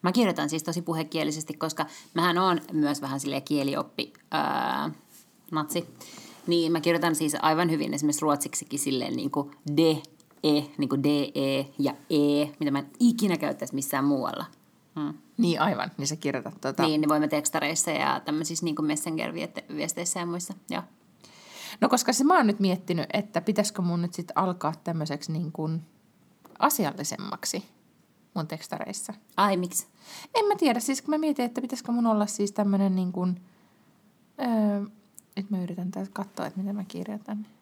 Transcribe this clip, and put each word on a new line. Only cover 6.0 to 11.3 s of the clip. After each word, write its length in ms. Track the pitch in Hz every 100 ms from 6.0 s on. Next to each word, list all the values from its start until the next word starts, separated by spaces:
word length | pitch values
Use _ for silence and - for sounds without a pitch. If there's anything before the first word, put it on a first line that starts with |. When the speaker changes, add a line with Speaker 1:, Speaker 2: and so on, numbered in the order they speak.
| - - - - -
Speaker 1:
Niin 260 | 170 165
mä 80 | 165
kirjoitan 340 | 156 165 170
siis 220 | 156 160 147
aivan 280 | 156 160 175
hyvin 240 | 160 151
esimerkiksi 280 | 143 147 147
ruotsiksikin 560 | 156 143 - - - 143
silleen 380 | 143 131 123 123
niinku 340 | 139 143 143 - - 147
de, 140 | 160 156 - - _ _
e, 160 | 151 147 147 -
niinku 180 | 139 135
D 40 | 139 147 139